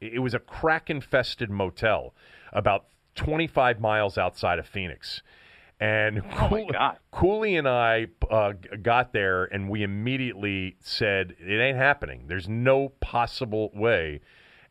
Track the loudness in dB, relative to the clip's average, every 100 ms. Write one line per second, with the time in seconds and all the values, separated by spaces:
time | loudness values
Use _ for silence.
0 | -10 -4 -2 -2 -6 -2 0 0 -2 -6
1 | 0 0 0 -4 -4 -2 -2 0 2 2
2 | -2 -14 -20 -20 -8 0 2 0 -2 _
3 | _ -6 -2 -2 0 2 2 4 2 2
4 | 2 0 -2 0 -2 0 -4 -6 -8 -10
5 | -12 -14 -16 -20 -20 -20 -20 -4 0 2
6 | 0 -2 -4 0 2 2 -2 0 0 -2
7 | _ 2 2 4 2 2 2 4 4 2
8 | 0 -4 0 2 2 -2 -10 -4 2 2
9 | 2 0 2 2 0 -4 -4 -2 -2 -2
10 | -4 -4 -4 -4 -4 -4 -6 -10 -8 -2
11 | 0 2 -2 -6 -4 0 2 2 2 0
12 | -4 -12 -8 -8 -4 0 4 4 2 -4
13 | -4 -2 -2 -4 -6 -4 -4 -2 2 2
14 | 0 -6 -14 -20 -20 -20 _